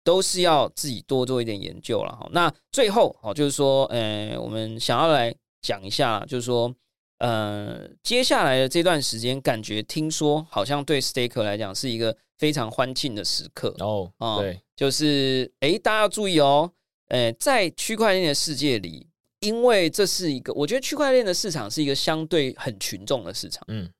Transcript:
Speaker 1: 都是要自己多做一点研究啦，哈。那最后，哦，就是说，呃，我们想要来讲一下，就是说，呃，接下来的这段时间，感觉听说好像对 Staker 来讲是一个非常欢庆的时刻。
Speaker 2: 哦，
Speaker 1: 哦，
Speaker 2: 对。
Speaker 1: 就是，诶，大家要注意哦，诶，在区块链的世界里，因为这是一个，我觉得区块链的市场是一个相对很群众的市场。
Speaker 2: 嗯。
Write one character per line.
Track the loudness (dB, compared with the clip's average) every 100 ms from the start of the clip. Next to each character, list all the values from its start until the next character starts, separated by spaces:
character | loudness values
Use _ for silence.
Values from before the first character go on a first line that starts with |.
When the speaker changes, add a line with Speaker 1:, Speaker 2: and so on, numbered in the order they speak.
Speaker 1:
都 | 2 2
是 | 2 2
要 | 4 4 2
自 | -2 -8
己 | -8 -2
多 | 0
做 | 0 -2
一 |
点 | -2 -6
研 | -8 -10
究 | -4 -2
啦， | -4
哈。 | -8 -4
那 | 0 0 -2 _
最 | 0 2
后， | 4 2 0
哦， | -6
就 | -2
是 | 0
说， | 2 4 4 2
呃， | 0 -2 -4 -6 -8
我 | -6
们 | -6 -6 -6
想 | -2 2
要 | 4
来 | 2 0 -4 _ _
讲 | -6 -6
一 | -4
下， | -2 0 0 -4
就 | -6
是 |
说， | -2 0 0 -4 _ _ _ _
呃， | -2 -2 -2 -6 -8 -12 -14 -12
接 | 0 2
下 | 4 2
来 | 4 2
的 | 2
这 | 2
段 | 4 2
时 | 0 -2
间， | -4 -2
感 | -2 -2
觉 | -4 -6
听 | -6 -4 -4
说 | 0 0 0 -2
好 | -4
像 | -2 -4
对 | 0 -2
Staker | 0 -2 -2 -2
来 | -2 -2
讲 | -6
是 | -6 -4
一 | -2
个 | -2 -4 _ _
非 | -2
常 | 0 -2
欢 | -2 -2
庆 | -2 -4
的 | -4
时 | -4 -4 -6
刻。 | -6 -6 -4
Speaker 2:
哦， | -2 -2 -4 -6
Speaker 1:
哦， | -2 -2
Speaker 2:
对。 | -2 -6 -14
Speaker 1:
就 | -2 -2
是， | 2 2 2 2 0 -2 _
诶， | 0 2
大 | 2
家 | 2
要 | 2
注 | 2 2
意 | 4
哦， | 6 6 2 -4 _ _ -2
诶， | 0 0 0
在 | 2 2 2
区 | -2 -4
块 | 0 2
链 | 4 2
的 |
世 | 0 -2 0
界 | 0 0
里， | -4 -12 -20 _ _ _
因 | -4 2
为 | 4 6 4
这 | 2
是 | 0 0 -2
一 | -4
个， | -4
我 | -2 -2
觉 |
得 | -2
区 | -2 0
块 | 4
链 | 4
的 | 4
市 | 0 -2
场 | -4 -4
是 | -2
一 | 0
个 |
相 | 2 0 0 0
对 | 0 0 -2
很 | -8 -6
群 | -8 -8 -4
众 | -4
的 | -4
市 | -8 -8
场。 | -10 -10
Speaker 2:
嗯。 | -10 -10